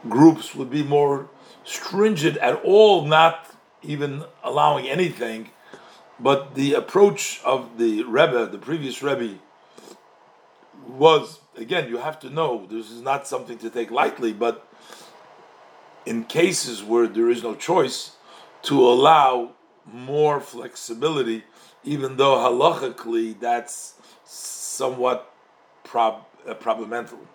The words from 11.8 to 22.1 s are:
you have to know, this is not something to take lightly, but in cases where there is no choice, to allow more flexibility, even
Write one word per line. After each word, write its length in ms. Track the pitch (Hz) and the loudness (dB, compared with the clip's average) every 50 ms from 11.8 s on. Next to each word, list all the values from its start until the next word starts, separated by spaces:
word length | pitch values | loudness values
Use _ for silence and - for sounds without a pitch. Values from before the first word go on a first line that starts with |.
| 147 120 | -4 -4
you 80 | 113 120 | -6 -6
have 220 | 127 156 151 - | -6 -8 -10 -10
to 100 | - 131 | -16 -10
know, 360 | 135 156 160 143 123 110 95 92 | -6 -4 -2 -2 -2 -6 -8 -10
this 220 | 107 113 113 104 | -12 -12 -12 -12
is 100 | 113 117 | -18 -12
not 260 | 120 135 139 139 139 - | -4 -4 -4 -4 -4 -8
something 300 | 139 127 123 110 120 110 | -10 -10 -10 -10 -16 -12
to 120 | 113 113 | -12 -10
take 220 | - 123 117 107 | -6 -6 -8 -4
lightly, 400 | 117 131 151 - - - 131 113 | -2 -2 -2 -2 -2 -4 -4 -4
but 360 | 107 101 117 120 113 - - _ _ _ - - - - - - - - - - - - - - _ - - - _ - - - - - - | -2 -2 -2 -2 -2 -4 -12 _ _ _ -20 -20 -20 -20 -20 -20 -20 -20 -20 -20 -20 -20 -20 -20 _ -20 -20 -20 _ -20 -20 -20 -20 -20 -12
in 180 | - 113 117 113 | -8 -8 -8 -8
cases 600 | - - 160 175 190 175 - - 123 117 101 101 | -4 -2 0 0 0 0 -2 -6 -8 -10 -12 -6
where 240 | 104 113 120 120 110 | 0 2 2 2 2
there 220 | 98 110 117 117 | 0 0 0 0
is 140 | 120 117 110 | 0 -2 -4
no 120 | 117 107 | -10 -12
choice, 600 | - - - 175 185 - 123 - - - - - _ _ - - - - - - - - | -10 -4 -2 0 0 0 0 -2 -10 -12 -14 -18 _ _ -20 -20 -20 -20 -20 -20 -14 -6
to 160 | - 143 139 | -2 2 4
allow 720 | 127 123 123 123 135 156 160 151 147 131 127 123 120 120 - _ _ _ _ _ _ | 6 6 6 6 6 6 6 6 6 4 2 0 -4 -6 -12 _ _ _ _ _ _
more 540 | - 104 120 127 131 143 147 151 151 147 139 | -20 -20 -18 -12 -6 -2 0 2 2 0 -2
flexibility, 1040 | 131 - - 117 127 123 - - - - 117 113 131 160 160 143 127 117 113 113 107 _ _ - - - _ _ _ | -6 -10 -16 -16 -18 -16 -16 -16 -14 -14 -10 -4 -4 -2 -2 -2 -2 -2 -4 -6 -8 _ _ -20 -20 -20 _ _ _
even 320 | 143 147 147 135 131 | -8 -6 -6 -6 -8